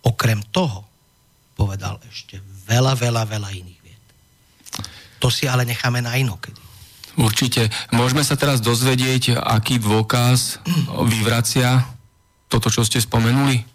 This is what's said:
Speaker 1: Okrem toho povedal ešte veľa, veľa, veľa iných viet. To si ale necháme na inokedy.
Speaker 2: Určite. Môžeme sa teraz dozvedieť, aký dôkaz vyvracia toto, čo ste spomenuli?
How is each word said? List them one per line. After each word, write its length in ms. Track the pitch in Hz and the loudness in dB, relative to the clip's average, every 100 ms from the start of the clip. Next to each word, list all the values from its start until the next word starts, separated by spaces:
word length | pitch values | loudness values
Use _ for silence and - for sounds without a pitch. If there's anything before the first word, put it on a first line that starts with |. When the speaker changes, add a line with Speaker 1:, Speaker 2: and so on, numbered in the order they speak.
Speaker 1:
Okrem 400 | - - 113 107 104 | -2 -2 -2 -2 -4
toho 320 | 185 170 95 104 _ _ _ _ _ _ - | -2 -2 -6 -16 _ _ _ _ _ _ -4
povedal 400 | 101 98 95 101 - | -4 -2 -10 -10 -14
ešte 320 | - - 98 - 98 - | -20 -18 -20 -20 -20 -2
veľa, 240 | 117 131 | 2 2
veľa, 320 | 131 120 117 | 0 -2 -2
veľa 240 | 107 107 101 98 | -4 -6 -10 -12
iných 240 | 90 90 | -16 -20
viet. 240 | 87 - _ _ _ _ _ _ - - - - - - | -20 -20 _ _ _ _ _ _ -16 -14 -14 -16 -20 -4
To 80 | 123 | -2
si 160 | - 139 | -2 -2
ale 160 | 127 | 0
necháme 400 | 120 117 127 123 | -2 -2 -2 -2
na 80 | 120 127 | -2 -2
inokedy. 400 | 131 - - - - - - - - - | -2 -4 -14 -18 -20 -20 -20 -20 -8 0
Speaker 2:
Určite. 560 | 117 107 127 120 110 - - | 0 2 0 0 0 -2 -2
Môžeme 320 | 117 127 135 | 0 2 2
sa 160 | 143 147 | 0 0
teraz 240 | 147 131 | 2 2
dozvedieť, 800 | 110 120 127 127 127 127 123 120 | 0 2 2 2 2 0 0 0
aký 400 | - 110 110 127 | 2 0 2 0
dôkaz 800 | 104 110 110 123 123 127 - - - 170 127 113 117 | 2 2 2 2 4 4 0 -6 -2 0 0 0 0
vyvracia 800 | 110 110 120 113 135 123 127 127 - _ _ _ _ _ | 2 2 0 0 2 4 4 2 -6 _ _ _ _ _
toto, 160 | 117 113 | 0 0
čo 160 | 113 | 0
ste 160 | 113 - | 0 0
spomenuli? 640 | - 117 113 131 139 127 110 | 0 0 2 4 2 0 -4